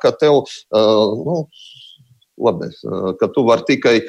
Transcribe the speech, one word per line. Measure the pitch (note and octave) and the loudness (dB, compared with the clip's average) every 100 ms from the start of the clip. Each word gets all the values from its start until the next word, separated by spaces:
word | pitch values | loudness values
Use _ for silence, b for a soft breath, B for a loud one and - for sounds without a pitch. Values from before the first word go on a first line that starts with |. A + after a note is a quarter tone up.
ka | C3+ | 0
tev, | - D3+ C#3+ - B B | 2 2 2 0 B B
ā, | G#2+ G#2+ G#2+ G#2+ A2 | 2 4 4 2 -2
nu, | D#3+ E3+ D3+ B B B B B _ _ _ - | -4 -4 -6 B B B B B _ _ _ -4
labi, | A#2 F2 - | -2 -2 -6
ā, | - - F#2+ F#2+ F#2 | -12 -10 -6 -6 -2
ka | G#2+ | -2
tu | - A#2 | 0 2
vari | A2+ - | 2 0
tikai, | C3 B2+ A#2 | 0 2 0